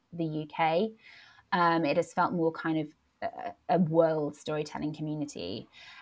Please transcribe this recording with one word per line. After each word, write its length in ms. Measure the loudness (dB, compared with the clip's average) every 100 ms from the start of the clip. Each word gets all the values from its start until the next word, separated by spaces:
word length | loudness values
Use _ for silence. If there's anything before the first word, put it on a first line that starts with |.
| _
the 120 | -6
U 220 | -4 -4 -6
K. 460 | -2 0 2 0 -4 -20 -20 -20 -20 _
Um, 320 | 2 4 4
it 120 | 2 2
has 160 | 0
felt 200 | 0 2
more 200 | 2 0
kind 260 | 0 -2 -2
of 80 | -4 -10 _ _
a, 540 | -8 -8 -12 -12 0
a 40 | 2
world 560 | 4 6 4 4 -2 -4
storytelling 580 | -6 -4 -4 -6 -6
community. 720 | -6 -6 -4 -6 -6 -8 -8 -12 -20 -20 -20